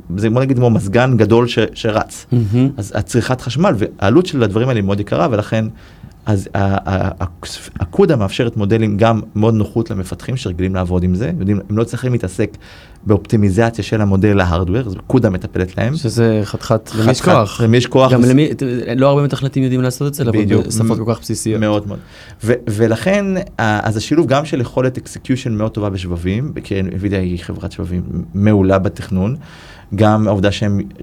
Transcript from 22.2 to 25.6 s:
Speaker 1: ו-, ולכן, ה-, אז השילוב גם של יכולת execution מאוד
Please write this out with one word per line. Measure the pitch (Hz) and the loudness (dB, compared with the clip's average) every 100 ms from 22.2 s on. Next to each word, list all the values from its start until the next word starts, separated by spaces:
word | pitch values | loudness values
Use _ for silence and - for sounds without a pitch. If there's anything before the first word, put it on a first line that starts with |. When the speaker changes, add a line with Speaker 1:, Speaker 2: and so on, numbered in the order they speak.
| - - | -20 -8
Speaker 1:
ו-, | 107 85 - | -2 0 0
ולכן, | 104 113 110 185 202 196 185 | 0 0 0 0 0 0 -4
ה-, | - - 110 104 - | -6 -2 0 0 0
אז | 107 | -4
השילוב | - 151 143 | -2 0 2
גם | 135 147 | 0 0
של | 147 | -4
יכולת | 117 - 127 127 | -2 -2 -2 -2
execution | - - - 131 123 | -12 -14 -6 -4 -2
מאוד | 107 | -2